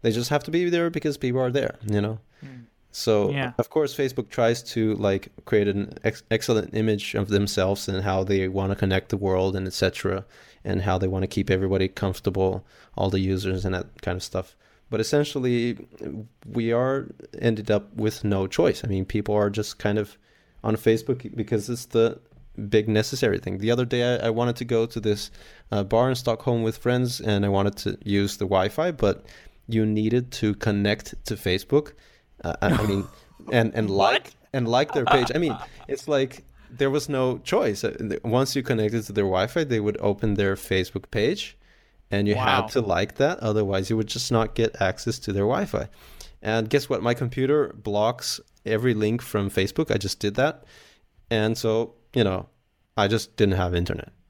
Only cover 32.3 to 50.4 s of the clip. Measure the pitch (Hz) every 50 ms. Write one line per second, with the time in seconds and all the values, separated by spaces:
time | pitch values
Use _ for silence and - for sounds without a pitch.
32.3 | - - - 82 - - - - 147 117 107 104 98 98 98 - - - - -
33.3 | - - - - 131 120 113 113 - 117 110 - 98 98 95 104 131 151 - -
34.3 | - _ _ _ - 135 120 113 117 127 151 - - 147 123 - - 135 123 -
35.3 | - 160 175 151 - - - - - - - - 139 131 - - 147 135 139 131
36.3 | - - - - - - - - 120 117 135 139 135 151 131 - 143 131 131 127
37.3 | 127 - - - 180 220 - 110 101 98 - 107 - - - 104 90 - - 110
38.3 | 110 127 135 127 - 139 123 - 123 110 107 107 113 117 107 - 101 107 101 98
39.3 | 92 92 98 120 - 175 160 139 123 110 104 104 104 - - 104 98 - - 110
40.3 | 101 107 101 95 98 - - - 98 95 90 - - 98 - _ - 110 104 131
41.3 | 190 202 - - - _ _ _ _ _ _ _ _ _ - _ 101 101 104 104
42.3 | 104 107 127 127 131 127 113 107 - 131 113 101 85 85 101 110 - - 135 151
43.3 | 180 - - 110 104 107 104 98 98 95 95 - 113 110 107 107 - 123 - -
44.3 | 120 113 113 110 - - 113 - - - 98 92 110 - - 117 113 - - -
45.3 | 98 98 101 107 127 - 202 - - 92 - - - - - - - - - -
46.3 | - - - 107 110 113 113 110 143 143 139 - 135 95 95 120 120 120 127 123
47.3 | 127 131 131 131 147 151 135 - - 110 104 110 101 104 107 113 120 - - -
48.3 | - - - _ _ _ _ 104 110 110 120 127 113 107 107 104 113 120 - -
49.3 | - 104 98 98 - 95 95 - - - 160 - 101 101 - 95 - - - 104
50.3 | 101 -